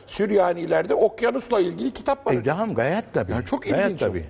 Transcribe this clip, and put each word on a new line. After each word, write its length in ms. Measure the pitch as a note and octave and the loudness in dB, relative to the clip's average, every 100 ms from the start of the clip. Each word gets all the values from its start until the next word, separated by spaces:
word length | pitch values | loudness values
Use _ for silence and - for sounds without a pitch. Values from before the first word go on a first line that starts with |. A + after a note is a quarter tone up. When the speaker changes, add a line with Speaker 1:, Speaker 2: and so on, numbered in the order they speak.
| - | -10
Speaker 1:
Süryanilerde 840 | - G3+ G#3 F3+ F3 E3 D#3+ F3+ | -2 2 4 4 0 0 0 2
okyanusla 680 | G#3+ G#3 - A#3 B3 - A3 | 2 2 2 0 -2 0 0
ilgili 320 | F3 E3 B3 | 0 -2 -6
kitap 340 | - - C#4 - | -4 -4 -2 0
var. 60 | |
Speaker 2:
E, 100 | B2 | 0
canım 320 | A2+ E3+ A3 A2+ | 0 -2 -2 0
gayet 380 | C3 G3+ - | 0 0 -2
tabii. 180 | C#3+ G2 | -4 -2
Speaker 1:
Ya 140 | A2+ - | -4 -2
çok 180 | - | -4
Speaker 2:
Gayet 220 | F#4+ F3+ G3+ | 0 0 0
Speaker 1:
ilginç 160 | E3+ | 0
o. 60 | A2 | -2
Speaker 2:
tabii. 180 | F2+ | -2